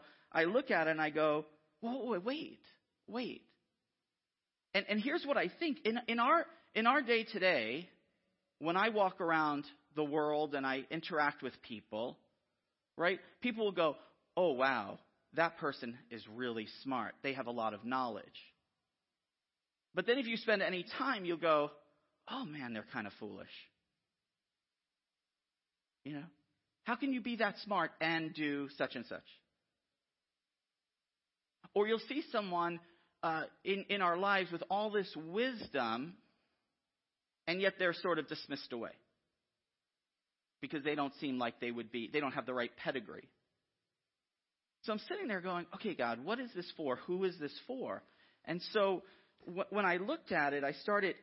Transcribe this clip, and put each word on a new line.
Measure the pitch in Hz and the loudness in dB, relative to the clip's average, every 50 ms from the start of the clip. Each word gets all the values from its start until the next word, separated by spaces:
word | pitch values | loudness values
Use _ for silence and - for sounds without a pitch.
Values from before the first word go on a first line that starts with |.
| - - - - _ _ | -6 -14 -20 -20 _ _
I | - 160 165 | 2 2 4
look | 170 208 254 294 - | 4 4 2 2 4
at | 220 175 160 | 4 4 4
it | 156 | 4
and | 160 156 | 4 2
I | 156 156 | 2 2
go, | 147 156 156 156 147 151 156 - - _ _ _ _ _ | 2 4 4 4 4 2 0 -4 -10 _ _ _ _ _
"Whoa, | - 233 247 269 214 247 226 | -6 -4 -4 -2 -2 -2 -2
wait, | 175 180 | -2 0
wait, | 226 277 311 - - - - - - - _ _ _ _ _ _ - | -2 -4 -4 -6 -8 -12 -16 -20 -20 -20 _ _ _ _ _ _ -10
wait." | 196 240 254 180 - - - _ _ _ _ _ _ _ _ _ _ _ _ _ _ _ _ _ _ _ _ _ _ _ _ _ - | -6 -6 -4 -6 -6 -10 -14 _ _ _ _ _ _ _ _ _ _ _ _ _ _ _ _ _ _ _ _ _ _ _ _ _ -2
And, | 196 190 - | -2 -2 0
and | 208 214 | 0 -2
here's | 202 277 302 349 - | 0 0 -2 -2 -2
what | 277 277 | 0 0
I | 208 165 180 - - | 0 0 0 -2 -4
think. | 339 320 254 - - | -4 -4 -2 -2 -2
In, | 214 226 233 - | -2 -2 -2 -2
in | - 233 233 | -2 0 2
our, | 233 254 320 339 302 - - - - _ - | 4 6 6 4 4 0 -6 -18 -20 _ -2
in | 214 226 | 2 4
our | 233 262 294 269 | 6 6 6 4
day | 220 240 226 220 | 4 2 2 2
today, | - - 196 180 185 170 135 110 110 120 156 180 - - _ _ _ _ _ _ _ _ _ _ _ _ - | 0 -2 2 4 6 6 4 4 2 -2 -4 -6 -8 -16 _ _ _ _ _ _ _ _ _ _ _ _ -4
when | 139 160 175 | 0 2 4
I | 185 202 226 | 4 4 4
walk | 214 208 196 185 180 - | 4 4 4 4 2 0
around | 180 165 165 160 156 151 147 143 147 - - - _ _ - | 2 4 4 4 4 4 2 0 -4 -8 -12 -20 _ _ -2
the | 151 151 | -2 0
world | 147 143 156 151 151 151 151 151 147 143 | 2 2 2 4 4 4 2 2 0 0
and | 139 135 | 0 0
I | 135 131 135 135 - - | 0 0 -2 -2 -4 -6
interact | 165 160 - 175 151 147 147 147 - - | -6 -4 0 2 2 4 4 2 0 -4
with | 127 - - - | -8 -8 -8 -12
people, | - 120 107 - _ - 107 113 131 - - _ _ _ _ _ _ _ _ _ _ _ _ _ _ _ | -12 -12 -12 -10 _ -4 -4 -2 -4 -6 -8 _ _ _ _ _ _ _ _ _ _ _ _ _ _ _
right, | - 160 175 196 - - - - _ | 0 2 2 2 0 -4 -12 -10 _
people | - 247 226 226 220 | -2 -2 0 2 0
will | 208 185 | 2 4
go, | 175 165 156 135 - - - _ _ _ _ _ | 4 4 4 2 0 -6 -20 _ _ _ _ _
"Oh, | 170 185 170 135 | 4 4 4 4
wow, | 120 131 135 135 117 101 101 107 - - _ _ _ _ _ - | 4 4 4 4 2 0 -4 -6 -12 -14 _ _ _ _ _ 0
that | 139 165 165 - - | 2 2 2 2 -2
person | 170 147 139 - 131 120 117 120 - - 120 | -2 -4 -2 -4 -6 -8 -8 -10 -12 -14 -14
is | 110 104 110 107 | -12 -12 -12 -8
really | 120 127 123 117 113 107 110 - - - | -4 -4 -2 -2 -2 -4 -6 -10 -10 -6
smart. | 135 131 123 107 98 - - - | -4 -2 -2 -2 -4 -6 -6 -4
They | 139 135 | -4 -4
have | 135 127 120 | -4 -4 -4
a | |
lot | 120 120 110 110 104 | -4 -2 -2 -2 -2
of | 104 107 | -4 -4
knowledge." | 120 127 131 127 120 110 98 - - - - - - _ _ _ _ _ _ _ _ _ _ _ _ _ _ _ _ _ _ _ _ _ _ _ _ _ _ _ _ - | -2 0 0 0 -2 -4 -6 -10 -12 -16 -20 -20 -20 _ _ _ _ _ _ _ _ _ _ _ _ _ _ _ _ _ _ _ _ _ _ _ _ _ _ _ _ -4
But | 165 185 | -2 0
then | 220 240 277 | 2 2 2
if | 254 | 0
you | 226 226 | -2 -4
spend | 220 - 226 214 196 190 | -2 0 2 2 2 2
any | 151 147 180 175 - - - | 0 0 -2 -4 -6 -6 -4
time, | 262 269 262 214 185 | -2 -2 -2 -2 -2
you'll | 170 170 | -2 -2
go, | 156 165 165 156 151 143 147 - - - _ _ _ _ _ _ _ _ - | 2 4 4 6 6 4 2 -2 -8 -20 _ _ _ _ _ _ _ _ -10
"Oh, | 226 269 262 | -8 -8 -6
man, | 165 151 151 131 120 117 | -8 -8 -8 -8 -6 -6
they're | 107 107 - - | -8 -8 -8 -8
kind | 123 107 101 | -8 -8 -8
of | - - | -8 -10
foolish." | 113 104 98 95 - - - - - - _ _ _ _ _ _ _ _ _ _ _ _ _ _ _ _ _ _ _ _ _ _ _ _ _ _ _ _ _ _ _ _ _ _ _ _ _ _ _ _ _ _ _ _ _ _ - | -10 -10 -10 -12 -14 -14 -16 -20 -20 -20 _ _ _ _ _ _ _ _ _ _ _ _ _ _ _ _ _ _ _ _ _ _ _ _ _ _ _ _ _ _ _ _ _ _ _ _ _ _ _ _ _ _ _ _ _ _ -12
You | 139 151 | -10 -10
know, | 143 156 170 - _ _ _ _ _ _ _ _ _ - | -10 -10 -12 -16 _ _ _ _ _ _ _ _ _ -4
how | - 240 | -4 -2
can | 240 285 277 269 | 0 0 0 0
you | 247 | -2
be | 202 240 240 | -2 -4 -2
that | 208 226 202 190 - - | 0 0 0 0 -2 -4
smart | 208 208 185 165 156 - - | -2 0 0 0 0 -2 -2
and | 160 160 165 165 160 156 - | 0 0 2 0 0 -2 -4
do | 151 156 147 143 143 143 135 - - | -2 -2 0 0 -2 -4 -4 -4 -2
such | 147 127 - | -2 -2 -2
and | 123 113 | -4 -8
such? | - 95 85 - - - - _ _ _ _ _ _ _ _ _ _ _ _ _ _ _ _ _ _ _ _ _ _ _ _ _ _ _ _ _ _ _ _ _ _ _ _ _ _ _ _ _ _ _ _ - 175 - | -8 -10 -12 -12 -16 -20 -20 _ _ _ _ _ _ _ _ _ _ _ _ _ _ _ _ _ _ _ _ _ _ _ _ _ _ _ _ _ _ _ _ _ _ _ _ _ _ _ _ _ _ _ _ -14 -2 0
Or | 196 208 | 2 2
you'll | 214 226 220 220 - | 4 2 0 0 -2
see | 269 285 320 - - | -4 -4 -4 -2 -2
someone, | 220 208 190 175 175 170 170 170 170 - - _ _ _ _ _ _ - | -2 -2 0 0 0 0 0 -2 -4 -8 -14 _ _ _ _ _ _ -2
uh, | 170 160 156 147 - - _ - | 0 0 0 -2 -6 -8 _ -4
in, | 180 196 196 - - | -2 -2 -2 -2 -2
in | 202 202 | 0 2
our | 190 175 170 | 2 2 2
lives | 175 196 202 202 190 190 170 | 2 2 4 4 2 2 0
with | 170 165 - - | -4 -6 -4 -2
all | 185 202 214 220 | 0 0 0 0
this | 202 214 190 190 - | 0 0 0 -2 -4
wisdom, | 151 156 160 170 214 240 262 254 214 - - - 139 120 113 113 120 135 170 180 - _ _ _ _ _ _ _ _ _ _ _ _ _ _ _ _ _ _ _ _ _ _ _ _ _ | -10 -10 -4 -2 0 0 0 -2 -4 -8 -4 -2 0 0 0 0 -2 -4 -6 -10 -14 _ _ _ _ _ _ _ _ _ _ _ _ _ _ _ _ _ _ _ _ _ _ _ _ _
and | - 170 185 | -4 -2 0
yet | 196 190 190 - | 2 0 2 2
they're | 185 175 165 | 2 0 0
sort | - - 185 170 156 | 0 0 0 0 0
of | 143 - | -2 -4
dismissed | 156 147 - - 143 - - - 127 | -6 -10 -8 -8 -8 -8 -8 -8 -8
away | 117 110 87 - - _ _ _ _ _ _ _ _ _ _ _ _ _ _ _ _ _ _ _ _ _ _ _ _ _ _ _ _ _ _ _ _ - | -6 -6 -8 -10 -14 _ _ _ _ _ _ _ _ _ _ _ _ _ _ _ _ _ _ _ _ _ _ _ _ _ _ _ _ _ _ _ _ -8
because | 135 - 151 135 | -6 -4 -2 0
they | 151 147 | 0 2
don't | 147 143 139 131 - | 2 0 -2 -4 -4
seem | 160 143 127 123 | -4 -2 0 0
like | 123 117 117 - | 0 -2 -2 -2
they | 123 120 | -4 -4
would | 117 120 117 107 - | -2 -4 -6 -6 -4
be, | 120 117 - | -6 -4 -2
they | 151 147 | 0 0
don't | 147 135 127 | 0 0 -2
have | 143 120 | -4 -4
the | 117 127 | -2 -2
right | 127 120 117 - - - | -2 -2 -2 -4 -6 -4
pedigree. | 170 139 131 107 87 78 - - - _ _ _ _ _ _ _ _ _ _ _ _ _ _ _ _ _ _ _ _ _ _ _ _ _ _ _ _ _ _ - | -4 -2 -2 -4 -8 -10 -14 -16 -18 _ _ _ _ _ _ _ _ _ _ _ _ _ _ _ _ _ _ _ _ _ _ _ _ _ _ _ _ _ _ -6
So | - 214 | -4 -4
I'm | 214 | -4
sitting | - - - 415 392 269 | -4 -6 -6 -6 -4 -4
there | 208 180 170 | -4 -4 -2
going, | 185 180 175 170 - - | -4 -4 -4 -6 -8 -10
"Okay, | 196 - 214 156 | -6 -4 -4 -2
God, | - 123 120 117 117 131 | 0 0 0 0 -2 -2
what | 170 220 247 | -2 -4 -4
is | 262 233 - | -4 -6 -8
this | 180 170 - - - | -8 -10 -8 -8 -4
for? | 160 139 123 120 - | -2 -2 -2 -2 -2
Who | - 180 185 190 | -2 -2 0 0
is | 185 170 170 | 0 -2 -2
this | 151 139 - - - | -6 -8 -8 -10 -10
for?" | - 247 269 202 120 98 107 - _ _ _ _ _ _ _ _ | -10 -8 -6 -6 -6 -6 -6 -8 _ _ _ _ _ _ _ _
And | - 160 175 - - - | -6 -6 -6 -4 -2 2
so | 214 202 196 190 170 - - - - _ _ _ _ - | 4 4 4 4 2 -2 -8 -18 -20 _ _ _ _ -14
wh-, | - 175 175 - - | -8 -6 -4 -4 -2
when | 196 208 202 | 0 2 4
I | 180 175 180 | 4 2 2
looked | 190 214 320 330 - - 208 | 0 -2 -4 -4 -4 -2 0
at | 165 147 143 143 | 2 2 2 2
it, | 143 139 | 2 0
I | 139 151 | -2 -2
started, | - - - 208 208 196 180 - - | -2 -2 0 2 2 2 2 0 -2